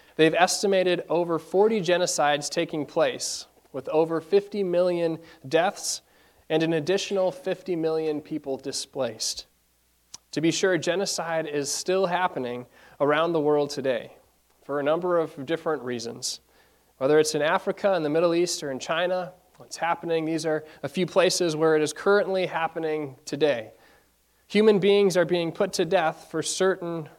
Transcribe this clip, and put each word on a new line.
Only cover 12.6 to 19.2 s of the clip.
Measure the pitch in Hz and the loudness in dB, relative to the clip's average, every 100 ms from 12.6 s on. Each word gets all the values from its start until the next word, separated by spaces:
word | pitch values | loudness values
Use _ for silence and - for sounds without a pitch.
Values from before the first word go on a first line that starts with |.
| 123 _ - - | -12 _ -20 -2
around | 143 147 170 | 2 2 2
the | 165 | 0
world | 147 147 143 | 2 2 0
today | - 131 117 - - _ _ _ _ | -4 -2 -4 -6 -18 _ _ _ _
for | - 143 | -8 -4
a | |
number | 143 165 180 175 | 0 0 0 0
of | 160 151 135 | 0 -8 -6
different | 160 165 151 | -4 -2 -4
reasons. | 123 123 117 123 - - _ _ _ _ _ _ | -4 -6 -8 -8 -10 -10 _ _ _ _ _ _
Whether | 135 151 | 4 4
it's | 151 151 | 4 2
in | |
Africa, | 147 185 - 185 202 185 | 2 2 0 0 0 0
in | |
the | 151 | 0
Middle | 156 175 170 | 2 2 2
East, | 175 - | 0 -2
or | 147 | -6
in | 131 | -6
China, | - 165 180 185 | -4 -2 0 -2